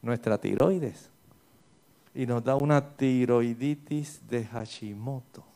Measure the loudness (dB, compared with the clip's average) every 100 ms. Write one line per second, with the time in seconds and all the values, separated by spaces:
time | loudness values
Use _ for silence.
0 | -2 -2 0 0 0 2 2 2 -4 -10
1 | -20 _ _ -20 _ _ _ _ _ _
2 | _ -6 -2 0 0 0 4 4 2 -2
3 | 2 4 4 4 4 0 -2 -4 -4 -6
4 | -6 -12 -4 -4 -4 -8 -10 -10 -12 -10
5 | -8 -8 -12 -20 -20